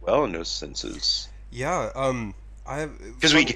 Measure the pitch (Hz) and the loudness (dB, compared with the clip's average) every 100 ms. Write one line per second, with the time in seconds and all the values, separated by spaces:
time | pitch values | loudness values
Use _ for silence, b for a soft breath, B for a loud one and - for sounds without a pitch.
0 | 85 127 131 82 85 - 73 65 - - | 2 4 4 -2 -4 -6 -6 -6 -8 -4
1 | - - - - - 120 135 180 110 131 | -2 -2 -4 -14 -14 -4 0 0 -2 0
2 | 135 127 107 98 - - - 139 156 - | 0 0 -4 -8 -14 -16 -8 -6 -6 -8
3 | 107 117 156 156 127 | -14 2 6 8 6